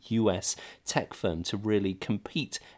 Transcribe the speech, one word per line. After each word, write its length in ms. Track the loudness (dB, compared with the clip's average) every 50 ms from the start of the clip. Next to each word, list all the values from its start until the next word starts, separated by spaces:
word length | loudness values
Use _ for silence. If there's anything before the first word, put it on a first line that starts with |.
| -4 0
U 200 | 2 4 4 4
S 260 | 2 2 0 0 -2 -2 -6 -14 -18 -8 _
tech 300 | -2 -2 -2 -2 -2 -4
firm 260 | -2 -2 0 0 0 -2
to 140 | -4 -4
really 380 | -2 0 2 2 4 2 2 -2
compete 640 | -2 -2 -2 -2 -2 -2 -4 -4 -4 -4 -2 -6 -10 -10 -14 -12